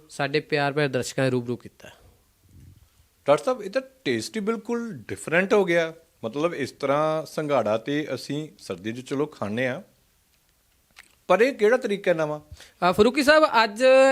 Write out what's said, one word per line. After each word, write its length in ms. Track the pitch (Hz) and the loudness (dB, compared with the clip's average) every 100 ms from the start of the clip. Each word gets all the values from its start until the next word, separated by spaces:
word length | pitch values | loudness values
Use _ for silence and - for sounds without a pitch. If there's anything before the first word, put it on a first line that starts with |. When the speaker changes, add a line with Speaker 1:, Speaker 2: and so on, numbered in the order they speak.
| - | -10
Speaker 1:
ਸਾਡੇ 300 | - 139 151 | -8 -4 -4
ਪਿਆਰ 340 | 156 147 143 | -2 -2 0
ਭਰੇ 140 | 143 143 | 0 -2
ਦਰਸ਼ਕਾਂ 380 | 127 - - 131 | -2 -4 -2 0
ਦੇ 60 | |
ਰੂਬਰੂ 240 | 127 120 120 | 0 -4 -8
ਕੀਤਾ। 320 | - - - - _ _ _ _ _ - - - _ _ _ _ - | -10 -20 -20 -20 _ _ _ _ _ -20 -20 -20 _ _ _ _ 0
Speaker 2:
ਡਾਕਟਰ 160 | 147 | 2
ਸਾਹਿਬ, 180 | 262 247 | 0 -4
ਇਹ 80 | 196 | -4
ਤਾਂ 120 | 262 262 _ 139 | -6 -8 _ -4
ਟੇਸਟ 300 | 117 - 220 | -4 -4 -6
ਹੀ 60 | |
ਬਿਲਕੁਲ 520 | 202 226 226 233 233 | -4 -4 -6 -6 -6
ਡਿਫਰੈਂਟ 600 | 143 - 101 - 170 190 | -12 -12 -12 -2 0 2
ਹੋ 120 | 208 180 | 2 2
ਗਿਆ। 280 | 170 160 160 _ _ | 0 0 -6 _ _
ਮਤਲਬ, 320 | 113 139 170 160 | -8 -2 -4 -2
ਇਸ 160 | 123 | -8
ਤਰ੍ਹਾਂ 540 | - 139 143 156 156 143 | -4 -2 0 0 -2 -6
ਸੰਘਾੜਾ 520 | - 151 135 104 110 | -8 0 0 2 -2
ਤੇ 300 | 143 143 147 | -2 -6 -4
ਅਸੀਂ 360 | 127 - 143 156 - | -8 -8 -8 -10 -14
ਸਰਦੀ 340 | - 90 107 | -12 -10 -8
'ਚ 160 | 123 123 | -10 -6
ਚਲੋ 160 | 135 143 | -4 -4
ਖਾਂਦੇ 420 | - 101 113 127 | -6 -6 -4 -4
ਹਾਂ, 140 | 151 - _ _ _ _ _ _ _ _ _ _ - _ _ - | -6 -12 _ _ _ _ _ _ _ _ _ _ -20 _ _ 0
ਪਰ 140 | 185 | 4
ਇਹ 120 | 262 | 4
ਕਿਹੜਾ 240 | 226 208 247 | 2 2 2
ਤਰੀਕਾ 360 | 226 196 190 | 0 -2 0
ਨਵਾਂ? 260 | 165 151 151 - - - _ | 0 -2 -6 -12 -20 -20 _
Speaker 1:
ਆ, 80 | 180 | 0
ਫਰੂਕੀ 320 | 185 226 269 | 4 4 4
ਸਾਹਿਬ, 200 | 269 311 302 233 | 4 4 4 4
ਅੱਜ 200 | 220 208 262 262 269 | 0 2 6 6 6